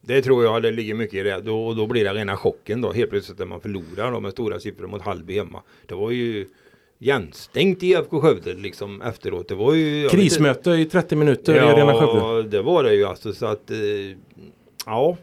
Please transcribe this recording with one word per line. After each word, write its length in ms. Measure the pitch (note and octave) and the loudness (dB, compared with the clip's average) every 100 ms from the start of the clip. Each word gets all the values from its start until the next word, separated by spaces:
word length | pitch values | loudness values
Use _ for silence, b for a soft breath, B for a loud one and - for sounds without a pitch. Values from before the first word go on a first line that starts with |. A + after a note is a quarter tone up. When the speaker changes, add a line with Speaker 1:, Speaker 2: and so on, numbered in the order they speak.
Speaker 1:
Det 180 | - C3 | 2 0
tror 220 | B2+ B2+ | 4 4
jag, 180 | A2+ A2+ | 4 2
det 80 | A2+ | 0
ligger 240 | A2+ G#2+ | -2 -6
mycket 200 | G#2+ A2 | -6 -6
i 80 | G2 | -4
det. 180 | G2 F#2+ | -4 -4
Då, 260 | G#2+ A2 A2+ | -4 -4 -4
och 100 | A2 | -4
då 100 | G#2+ | -2
blir 180 | A#2+ | 0
det 100 | G2 | 0
rena 220 | G#2 G2+ G2 | -2 -4 -2
chocken 440 | - - - A2 | -2 -2 -8 -4
då. 120 | G#2+ | -2
Helt 180 | G2 C#3+ | -2 -2
plötsligt 280 | G2+ F#2 F#2+ | -4 -6 -12
när 80 | F#2 | -12
man 140 | F2 | -10
förlorar 520 | G#2+ G2 D#2+ F2+ A#2+ | -10 -10 -10 -6 -6
då 80 | A#2 | -4
med 120 | G2+ | -8
stora 280 | F#2 A2 F#2 | -6 -6 -6
siffror 260 | G#2+ F#2+ F#2 | -10 -12 -14
mot 140 | G2+ | -10
Hallby 320 | G#2 F2+ E2 G2 | -8 -8 -6 -6
hemma. 220 | F2 F2 b b - | -6 -14 b b -14
Det 80 | |
var 160 | F2+ G#2+ | -8 -4
ju 360 | B2 A#2 G#2+ F#2 b b b b b | -4 -4 -6 -10 b b b b b
igenstängt 840 | A#2+ C3+ D#2+ - - A#2+ F#3 F3+ | -2 -2 -4 -14 -10 0 0 2
i 120 | F3+ | 0
F 100 | F3+ D3+ | -2 -2
K 100 | D#3+ | 2
Skövde 340 | D#3 G2+ E2 | 2 2 -4
liksom 480 | F2+ G2 - G2+ G2 | -10 -10 -10 -12 -8
efteråt. 460 | A#2+ A2+ G#2 F2+ F2+ | -10 -8 -8 -8 -8
Det 60 | |
var 200 | F#2+ A#2 | -2 2
ju, 220 | D#3+ D3+ D3 | 2 0 0
jag 60 | |
vet 100 | C#3+ | 2
inte. 40 | F3 | 4
Speaker 2:
Krismöte 540 | F#3 - - B2 F3+ | 4 4 2 2 0
i 140 | E3+ | 2
trettio 320 | D#3+ F#3 - D3+ | 2 0 0 2
minuter 380 | D3+ B2+ - | 2 2 4
i 20 | D#3 | 4
Speaker 1:
Ja, 160 | D3 | 6
Speaker 2:
Arena 220 | D3 C#3+ | 6 6
Skövde. 540 | A2+ A2+ A2+ A2+ A2+ A2 | 6 4 2 2 0 0
Speaker 1:
det 140 | G2+ | 0
var 200 | A#2+ F3 | 2 4
det 100 | B2+ | 4
ju 100 | G#2 | 4
alltså, 280 | G2 F2+ A2 | 2 -2 -10
så 140 | F#2+ A2+ | -6 -4
att, 240 | G#2+ - | -4 -6
eh, 60 | A2 G#2 G#2 G2 F2+ - - - _ _ _ - | -4 -2 -4 -6 -14 -20 -20 -20 _ _ _ -6
ja, 300 | A2 D3 E3+ | 0 0 0